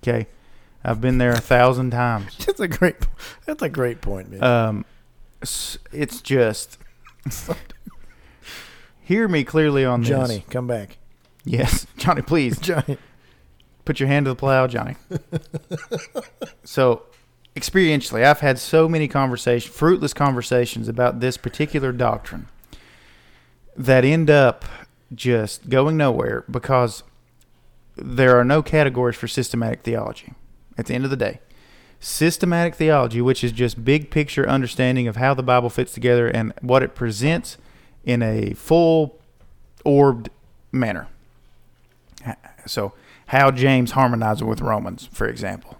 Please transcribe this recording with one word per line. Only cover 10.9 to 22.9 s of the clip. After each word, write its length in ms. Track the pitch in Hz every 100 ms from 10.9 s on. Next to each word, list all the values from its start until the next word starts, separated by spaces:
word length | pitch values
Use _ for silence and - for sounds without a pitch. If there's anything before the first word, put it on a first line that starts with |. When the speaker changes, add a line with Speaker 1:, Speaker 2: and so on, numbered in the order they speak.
| - - _ _ _
Speaker 1:
Yes, 420 | - 117 - - -
<laughs> 40 | -
Johnny, 260 | - 160
please. 360 | - 160 127 -
Speaker 2:
<laughs> 20 |
Johnny. 380 | 175 160 135 139 - _ _ _ _ _ _ _
Speaker 1:
Put 140 | - 139
your 80 | 135
hand 180 | 143 135
to 40 |
the 60 | 127
plow, 300 | 139 131 131
Johnny. 300 | 120 - - _
<laughs> 60 | 180 - 160 - 156 _ 170 - 214 - 277 - _ 254 -
So, 380 | - - 131 113 - _ _ _ _
experientially, 680 | - - 190 175 147 - 113
I've 160 | 131 147
had 180 | 147 123
so 300 | - 160 160
many 180 | 165 147
conversation-, 640 | 143 135 123 - 120 -
fruitless 400 | - 156 180 147
conversations 760 | - 143 123 117 127 120 120 110
about 320 | 117 123 123
this 160 | 127 -
particular 560 | 120 - 151 151 131
doctrine 560 | 123 120 110 - 80 - - - - -